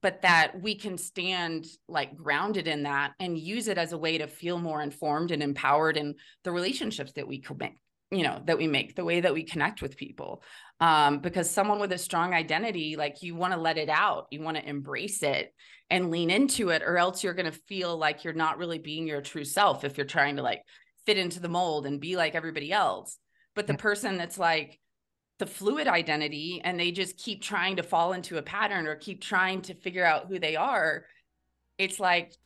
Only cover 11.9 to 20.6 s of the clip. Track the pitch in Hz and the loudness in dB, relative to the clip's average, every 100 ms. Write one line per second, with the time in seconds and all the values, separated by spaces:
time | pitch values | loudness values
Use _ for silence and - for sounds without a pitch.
11.9 | 180 - 175 175 180 160 160 226 180 151 | -2 -2 0 2 2 2 0 0 -4 -4
12.9 | 156 147 147 175 170 180 180 165 160 151 | -2 -4 -4 -10 -4 0 2 2 0 2
13.9 | 156 202 151 - 147 160 160 - 143 143 | 4 4 0 -6 -8 -6 -6 -4 -8 -6
14.9 | 135 202 - 147 135 - _ - - _ | -6 -6 -2 0 0 -4 _ -20 -20 _
15.9 | 185 180 170 165 196 269 - 202 160 - | 0 0 0 2 4 4 2 2 0 2
16.9 | 175 180 185 196 175 175 151 _ 196 180 | 2 2 2 -4 -2 -4 -6 _ -6 -4
17.9 | 170 156 151 170 160 160 151 175 165 156 | 0 0 0 -6 0 0 0 -4 -6 -6
18.9 | 156 160 147 143 160 139 - 202 139 143 | -6 -4 -4 -6 -8 -4 4 4 4 -4
19.9 | 139 139 - 143 143 127 110 | -4 -2 2 2 2 -2 -4